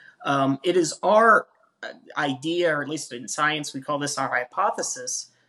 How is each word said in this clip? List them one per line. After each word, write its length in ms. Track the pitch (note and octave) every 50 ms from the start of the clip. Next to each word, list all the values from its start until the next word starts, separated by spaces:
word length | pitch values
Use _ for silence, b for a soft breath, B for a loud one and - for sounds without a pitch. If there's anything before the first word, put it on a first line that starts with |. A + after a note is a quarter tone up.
| b b b b -
Um, 360 | D3+ C#3 C#3 C3+ C3+ C#3 - -
it 140 | F3 E3+
is 160 | F3+ E3 D3 - -
our, 460 | E3+ F#3 G#3+ A3 A3+ A3+ G#3 - - - _ _ _ _ _ _
uh, 60 | - A#2 - - _ - -
idea, 600 | D3 D3+ C#3+ C3+ B2+ C#3+ E3 E3+ F3 F3 D#3+ D3+
or 80 | D3 C3+
at 60 | C#3+
least 220 | D#3+ D3+ - -
in 160 | A#2+ B2 A#2+
science 460 | G2+ - - D3 D3+ D#3 D3+ C#3+ - -
we 80 | C3+
call 160 | C3 - D3
this 220 | C#3+ C#3+ C#3 - C#3
our 100 | C3+ B2
hypothesis, 1000 | B2 B2 B2 - - F#3 G3 A3+ - - A#3+ - - B2+ B2 B2 - - - - _ _ _